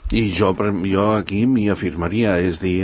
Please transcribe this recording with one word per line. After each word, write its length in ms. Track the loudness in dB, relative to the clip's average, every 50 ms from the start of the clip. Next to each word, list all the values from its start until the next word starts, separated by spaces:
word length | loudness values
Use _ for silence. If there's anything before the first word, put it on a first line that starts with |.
| -6 -2
I 180 | 0 0 0 0 2
jo, 180 | 2 2 2 2
per, 160 | 0 -2 -2 -2 -2 -2
jo 300 | 0 0 2 2 2 0
aquí 300 | 0 -2 -2 -2 0 2
m'hi 220 | 2 2 2 2 0
afirmaria, 680 | 0 0 -2 -6 -4 -4 -4 -2 0 0 0 2 2
és 220 | 2 0 0 -2 -2
dir, 240 | -2 -2 0 0